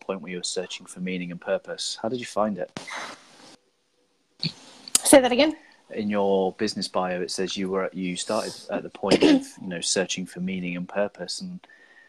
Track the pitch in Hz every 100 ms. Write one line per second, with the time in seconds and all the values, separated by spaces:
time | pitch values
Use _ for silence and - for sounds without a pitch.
0 | - 95 80 90 - - 90 - 92 -
1 | 92 90 87 87 - 95 - - - -
2 | 113 127 120 101 107 92 - - - -
3 | - - - - - - _ _ _ _
4 | _ _ _ - - - - - - -
5 | - 285 247 247 294 - - _ - -
6 | 104 104 98 98 95 - 107 104 92 98
7 | 92 90 92 - 92 101 95 95 92 92
8 | 92 90 - 110 95 - - 98 - -
9 | - - 311 269 269 - - 170 - -
10 | - - 90 90 92 92 90 87 90 98
11 | 101 - 87 - 92 90 - - - -